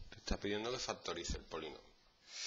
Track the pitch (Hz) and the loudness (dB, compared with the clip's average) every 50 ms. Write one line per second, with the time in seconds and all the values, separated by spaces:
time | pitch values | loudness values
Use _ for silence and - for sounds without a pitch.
0 | - - - - - - 98 - - 101 104 104 113 120 131 123 - - 101 - | -6 -8 -10 -6 2 2 2 4 4 2 4 4 4 2 2 2 2 0 0 0
1 | - - 85 85 85 - - 82 - - 85 80 78 76 - - - - - - | 0 0 0 0 2 0 0 0 -2 -2 -2 -2 -2 -2 -4 -8 -12 -16 -20 -20
2 | - - - - - - - - - | -20 -20 -20 -20 -16 -10 -6 -4 -2